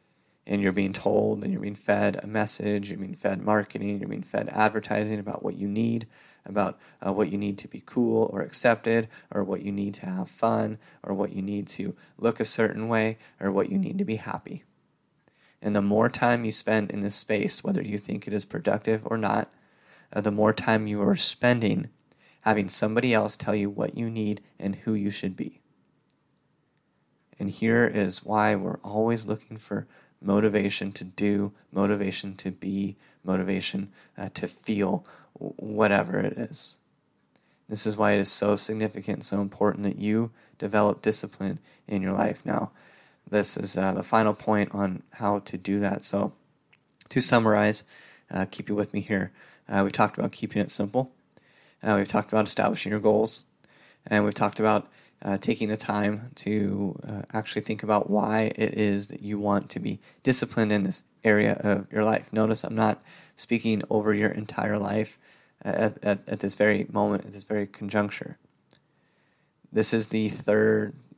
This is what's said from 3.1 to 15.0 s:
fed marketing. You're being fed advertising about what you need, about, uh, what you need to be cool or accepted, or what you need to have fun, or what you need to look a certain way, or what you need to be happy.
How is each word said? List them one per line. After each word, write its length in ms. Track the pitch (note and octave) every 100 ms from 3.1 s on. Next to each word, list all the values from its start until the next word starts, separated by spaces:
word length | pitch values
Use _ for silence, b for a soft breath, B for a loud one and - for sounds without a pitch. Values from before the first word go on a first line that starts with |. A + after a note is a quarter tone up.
fed 260 | - G2+ F#2+
marketing. 600 | F#2+ G#2 G2+ G#2+ G2+ G2+
You're 80 | -
being 140 | G#2
fed 280 | G2 - -
advertising 680 | - G#2+ G#2+ - G#2+ G#2+ G#2+
about 240 | G2+ -
what 140 | - F#2
you 100 | G2+
need, 400 | G#2 A#2 A#2 A2 b b b
about, 340 | - G2+ G2 - b b
uh, 100 | -
what 200 | G2 G#2+
you 60 | G2+
need 180 | G2+ G2+
to 100 | -
be 140 | - -
cool 420 | - A#2+ A2 A2
or 120 | G2
accepted, 640 | - - B2 A2+ A#2 A#2 A2 B B
or 120 | -
what 200 | F#2+ F#2
you 100 | G2
need 220 | G2 G2+
to 120 | G2+ F#2
have 220 | F#2 F#2
fun, 480 | - A2+ A2+ A2 A2 b b
or 120 | -
what 180 | G2 G2+
you 80 | G2
need 280 | G2 G2+ G2+
to 280 | - G2 - b -
look 200 | A2+ A2+
a 60 |
certain 420 | A2 - A2 - A2
way, 300 | A2+ A2 A2+ b -
or 100 | G2
what 200 | F#2+ -
you 80 | -
need 180 | F#3 F3+
to 80 |
be 120 | G3+ A2
happy. 480 | - - - - - _ _ _